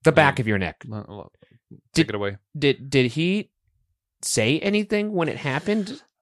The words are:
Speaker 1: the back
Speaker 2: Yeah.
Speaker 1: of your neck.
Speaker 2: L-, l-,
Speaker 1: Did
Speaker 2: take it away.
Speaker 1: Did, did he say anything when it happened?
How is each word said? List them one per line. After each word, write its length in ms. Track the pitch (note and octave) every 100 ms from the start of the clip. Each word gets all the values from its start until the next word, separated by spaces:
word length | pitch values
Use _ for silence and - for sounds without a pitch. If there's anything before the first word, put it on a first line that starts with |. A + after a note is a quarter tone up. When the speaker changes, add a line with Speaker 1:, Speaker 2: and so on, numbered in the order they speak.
Speaker 1:
the 80 | -
back 260 | D#3 D3 C3+
Speaker 2:
Yeah. 60 |
Speaker 1:
of 40 | A2
your 100 | G#2
neck. 240 | F2 - -
Speaker 2:
L-, 140 | G#2+ -
l-, 220 | G2+ - _ _ A#2 _ A2+ _
Speaker 1:
Did 100 | -
Speaker 2:
take 60 | D#3+
it 60 | G#2
away. 220 | G2+ G2+ _ D3
Speaker 1:
Did, 320 | C#3+ - C3+
did 220 | C3+ B2+
he 360 | C#3+ E3+ G3+ - _ _ _ _ _ _ _
say 380 | - - A2 D#3
anything 540 | G3+ G#3 G#3 G#3 G#3+
when 140 | G3 D#3+
it 80 | -
happened? 640 | D3 C3+ - A#3 G3 C#4 - _